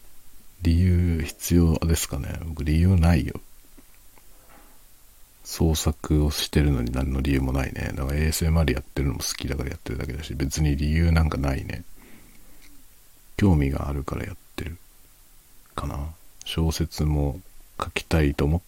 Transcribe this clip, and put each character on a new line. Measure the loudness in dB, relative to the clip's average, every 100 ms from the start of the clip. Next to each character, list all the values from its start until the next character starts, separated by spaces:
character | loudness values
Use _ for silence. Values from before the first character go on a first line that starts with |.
| -18 -16 -16 -16 -18 -4
理 | 2 4
由 | 4 4 2 0
必 | -2 -6 2
要 | 4 6 4
で | 2
す | 0 -2
か | -6
ね？ | -6 -8 -8
僕 | -6
理 | 0 4
由 | 6 6
な | 6
い | 4 2
よ。 | -6 -14 -20 -20 -20 -20 -20 -20 -20 -20 -20 -20 -20 -20 -20 -20 -20 -20 -20 -20 _
創 | -14 0 0 2
作 | 0 -2 0 2
を | 2
し | 0 -2
て | 2
る | 2
の | 2
に | -2
何 | -2 -2
の | -2
理 | 0
由 | 0
も | 0
な | -2
い | -4
ね。 | -6 -6
だ | -4
か | -4
ら | 0
エ |
ー | 0
エ |
ス | 0
エ | 2
ム | 2
ア |
ー |
ル | 2
や | 0
っ |
て | -4 -4
る | -2
の |
も | -2
好 | -6
き | -6 -6
だ | -6
か |
ら | -6
や | -8
っ |
て | -8
る | -6
だ | -6
け |
だ | -8
し、 | -10
別 | -6 -4 0
に | 0 2
理 | 0
由 | 2 4
な | 4
ん | 2
か | 0
な | -2
い | -4
ね。 | -6 -10 -12 -18 -18 -20 -20 -20 -20 -20 -20 -20 -20 -20 -20 -20 -12 2
興 | 4
味 | 6 4
が | 0 -4
あ |
る | -6
か | -6 -8
ら |
や | -8
っ | -12 -16 -12
て |
る | -10 -12 -18 -20 -20 -20 -20 -20 _ -20 -14 -10
か | -6
な。 | -6 -8 -12 -20 -16
小 | -8 -2 0
説 | 0 -4 -2
も | 0 2 0 -4 -14 -20 -16 -8
書 | -8
き | -8
た | 0 2
い | 2
と | 2 0
思 |
っ | 0